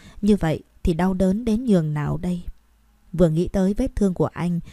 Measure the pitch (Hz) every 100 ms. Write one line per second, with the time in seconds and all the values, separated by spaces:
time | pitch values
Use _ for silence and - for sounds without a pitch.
0 | - - 202 202 165 143 - _ - 160
1 | 185 190 190 202 240 220 254 185 156 151
2 | 147 147 180 175 - - _ _ _ _
3 | _ 165 175 156 175 202 190 202 262 -
4 | 196 175 156 - 170 170 -